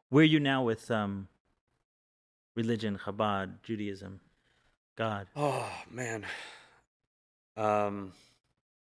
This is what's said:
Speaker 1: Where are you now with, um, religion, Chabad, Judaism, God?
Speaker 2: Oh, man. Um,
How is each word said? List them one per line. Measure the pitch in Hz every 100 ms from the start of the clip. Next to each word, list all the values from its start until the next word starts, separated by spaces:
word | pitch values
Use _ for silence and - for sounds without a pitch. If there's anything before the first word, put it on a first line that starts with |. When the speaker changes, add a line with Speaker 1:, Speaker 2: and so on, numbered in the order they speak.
| -
Speaker 1:
Where | 135
are | 160
you | 151
now | 139 135
with, | 120 110 -
um, | 110 101 98 98 _ _ _ _ _ _ _ _ _ _ _ _ 113
religion, | 113 113 110 98
Chabad, | - 101 107 98 95 95
Judaism, | - 110 104 98 98 98 _ _ _ _ _ _ _ -
God? | 113 101 95 147
Speaker 2:
Oh, | 147 131 107 98 -
man. | 120 120 110 95 - - - - _ _ _ _ _ _ _ _ -
Um, | 107 104 104 101 95 - - _ _ _ _ _